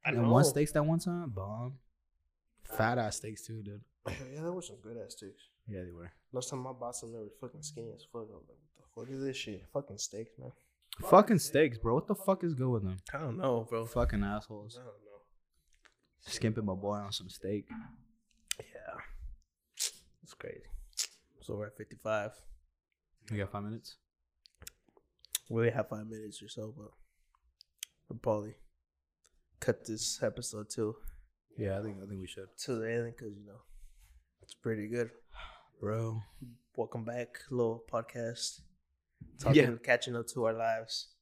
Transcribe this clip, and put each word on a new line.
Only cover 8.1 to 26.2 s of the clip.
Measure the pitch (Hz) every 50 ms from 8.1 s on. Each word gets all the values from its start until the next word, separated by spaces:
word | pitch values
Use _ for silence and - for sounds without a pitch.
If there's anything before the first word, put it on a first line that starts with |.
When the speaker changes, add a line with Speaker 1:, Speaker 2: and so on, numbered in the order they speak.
| -
Speaker 1:
fuck. | 117 110 107 104
I |
was | 85 - -
like, | - - _ _ _ _ - _ _
"What | 113 117
the | 123 135
fuck |
is | 135 135
this | 135 127
shit? | - - 113 104 90 - - -
Fucking | 139 - - 98 104
steaks, | - - - 104 113 - - -
man." | - - - _ _ _ _ _ _ _ - - -
Speaker 2:
Fucking | - - 190 208 - 233 170
steaks, | - - - 135 156 147 117 107
bro. | - 113 120
What | 139 - -
the | 208
fuck | - - - 190 190 -
is | 170 160
good | 127 131 127
with | 123 110 98
them? | 95 92 95 - - -
Speaker 1:
I | 139
don't | 160 139 113
know, | 185 185 135 123 117 113 113
bro. | 117 113 113
Speaker 2:
Fucking | 113 - 123 120 113 110 104 101
assholes. | 101 101 107 - - 110 104 104 110 113
Speaker 1:
I | 123
don't | 127
know. | 120 101 101 104 104 101 101 - _ _ _ _ _ _ _ _ _ _ _ _ - _ _ _ _ _ _ -
Speaker 2:
Skimping | - - - - 110 107 117 107
my | 101 92
boy | 95 98 101 104
on | 104 101 98 101
some | - 92 90
steak. | - - - 95 104 104 - - 233 226 220 - - - - _ _ _ _ _ _ _ _ - - -
Speaker 1:
Yeah. | - - - - - - - - - - - - - - - - - _ _ _ _ _ _ - - - - - - - - _ -
It's | - -
crazy. | _ - - - - - - - - - - - - - - - - _ _ _ - -
So | - 110
we're | 101 104
at | 104 -
fifty-five. | - 110 _ - - - 110 110 107 104 110 - - - - - - _ _ _ _ _ _ _ _ _ _ _ _ _ -
Speaker 2:
We | 110 104
got | 98 95 -
five | 104 101
minutes? | 104 110 117 - - - _ _ _ _ _ _ _ _ _ _ - _ _ - - _ _ _ _ _ - _ _ _ _ _ - - - - -
Speaker 1:
We | 120 113
only | 113 117 110
have | 113 107 -
five | 113 107 107 110
minutes | 110 110